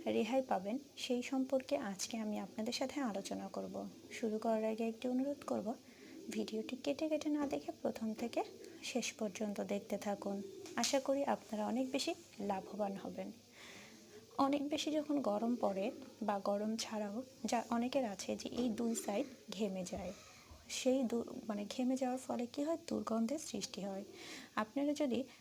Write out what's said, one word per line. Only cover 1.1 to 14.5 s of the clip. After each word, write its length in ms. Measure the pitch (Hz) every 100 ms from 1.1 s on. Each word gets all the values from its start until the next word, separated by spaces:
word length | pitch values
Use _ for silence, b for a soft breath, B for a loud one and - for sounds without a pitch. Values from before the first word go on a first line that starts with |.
| 247
সম্পর্কে 520 | 247 262 262 269 262 285 220
আজকে 240 | 190 - 226
আমি 180 | 214 208
আপনাদের 360 | 202 - 220 240
সাথে 180 | 262 302
আলোচনা 460 | 254 196 196 196 196 -
করব। 200 | 190 196 196 - -
শুরু 260 | - 226 214
করার 260 | 233 220 220
আগে 200 | 220 226
একটি 180 | 226 247
অনুরোধ 320 | 254 269 277 -
করব, 160 | 233 202 247 B B B B -
ভিডিওটি 460 | 214 208 220 214 254
কেটে 220 | - 277 311
কেটে 180 | 302 302
না 140 | 294 277
দেখে 240 | 285 - -
প্রথম 260 | - 226 220
থেকে 280 | 220 233 - 440 - B B
শেষ 240 | - 254 - -
পর্যন্ত 380 | 214 - 214 202 196
দেখতে 220 | 202 202 202
থাকুন। 400 | 208 202 202 196 196 - - -
আশা 240 | 240 277
করি 220 | 269 277 277 208
আপনারা 280 | - 214 208
অনেক 140 | 226 262
বেশি 200 | 262 330 359 - -
লাভবান 540 | 202 190 190 202 202 196
হবেন। 260 | 185 180 196 - - B B B B B B B B -
অনেক 260 | 269